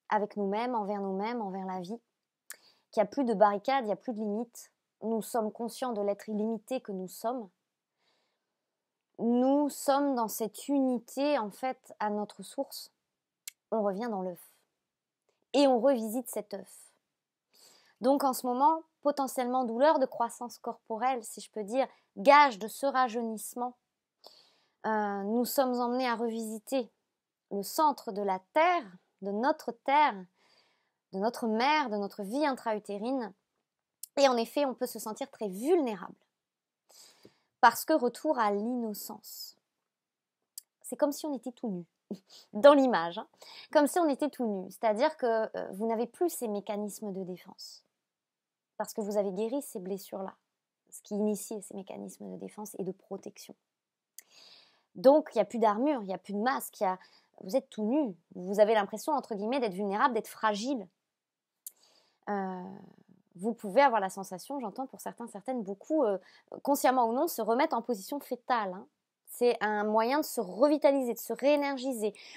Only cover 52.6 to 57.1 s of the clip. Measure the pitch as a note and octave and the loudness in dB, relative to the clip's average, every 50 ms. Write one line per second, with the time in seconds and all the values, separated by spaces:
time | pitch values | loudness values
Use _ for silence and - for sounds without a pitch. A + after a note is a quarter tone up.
52.6 | G#3+ G#3 - - F#3+ F3+ F#3 _ _ - G3 F#3+ - G3+ - - - - - _ | -14 -12 -10 -10 -8 -8 -8 _ _ -14 -14 -12 -12 -14 -18 -18 -20 -20 -20 _
53.6 | _ _ _ _ _ _ _ _ _ _ _ - - _ _ - - - - - | _ _ _ _ _ _ _ _ _ _ _ -20 -20 _ _ -20 -20 -20 -20 -20
54.6 | - _ _ _ _ _ - - F3 C4 C#4+ D#4 D4 - - A#3 G3 - - A#3 | -20 _ _ _ _ _ -2 4 8 8 8 8 6 2 0 0 0 0 0 2
55.6 | A3 G#3+ G3+ G#3+ B3+ D4+ D4+ B3 G3+ F#3 F#3+ F3+ - - G3 G3+ G#3+ B3+ C4+ - | 2 2 2 2 2 0 0 0 -2 -6 -8 -8 -8 -6 -4 -2 -2 -2 -2 -2
56.6 | - - - - G#3 F#3 F#3 F#3 - - | -6 -8 -6 -2 -2 -2 -2 -2 -8 -18